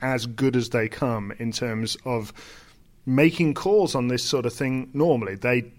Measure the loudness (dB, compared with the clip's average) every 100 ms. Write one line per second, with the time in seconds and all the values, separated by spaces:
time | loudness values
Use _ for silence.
0 | -4 -2 -4 -2 0 2 0 -2 -2 -2
1 | -2 -2 -6 -6 -6 -4 -4 -4 -4 -6
2 | -4 -4 -4 -12 -20 -20 -20 -20 _ -10
3 | 0 4 4 4 2 0 2 4 4 2
4 | 0 -2 0 -2 -2 -2 -2 -2 -4 0
5 | 2 2 0 -4 0 0 0